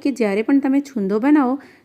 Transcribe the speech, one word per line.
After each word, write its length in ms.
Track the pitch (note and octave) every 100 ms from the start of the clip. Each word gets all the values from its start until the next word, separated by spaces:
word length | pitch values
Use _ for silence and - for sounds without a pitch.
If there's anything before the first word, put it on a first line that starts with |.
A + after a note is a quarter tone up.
કે 60 | C#4+ A#3+
જ્યારે 220 | G#3 G3 A3
પણ 140 | C#4
તમે 160 | C4+ C#4 C#4
છુંદો 320 | A3+ G3 G#3+
બનાવો 280 | C4+ D4+ B3 C#4+ - _